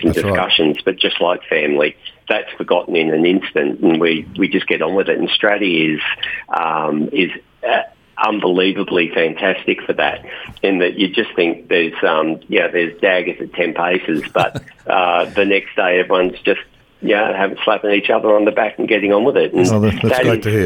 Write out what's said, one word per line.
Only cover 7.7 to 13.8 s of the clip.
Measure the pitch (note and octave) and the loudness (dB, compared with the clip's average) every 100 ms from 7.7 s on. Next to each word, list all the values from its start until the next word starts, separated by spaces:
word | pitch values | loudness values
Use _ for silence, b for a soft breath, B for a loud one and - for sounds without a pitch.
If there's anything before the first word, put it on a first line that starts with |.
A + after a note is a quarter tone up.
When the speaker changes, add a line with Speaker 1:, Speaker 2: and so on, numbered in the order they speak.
| C3+ - - _ - | -2 -2 -12 _ -2
Speaker 1:
unbelievably | G#2+ G#2 F#2 F2+ F#2+ F#2+ F#2 F2+ E2 F#2 | -2 0 2 2 2 0 -2 0 0 0
fantastic | E2 D2 F#2+ F2+ - F#2 | -2 0 -2 -2 -4 -4
for | - | -2
that, | - D2 C#2+ B B B - | -2 -2 -4 B B B -4
in | G2 F#2 | 0 2
that | F2 F2+ | 0 0
you | F#2+ | -2
just | - G#2+ - | 0 -2 0
think | E2 E2 - | 0 -2 0
there's, | F2+ E2 - | 0 0 0
um, | F#2 D#2+ D#2+ D2+ - | 0 0 0 -4 -2
yeah, | G2+ E2 | 0 0
there's | F2 E2 - | 0 -2 0
daggers | G2 F#2 F2 - | 0 2 -2 -6
at | - | -6
ten | - E2+ | -4 -4
paces, | E2 | -2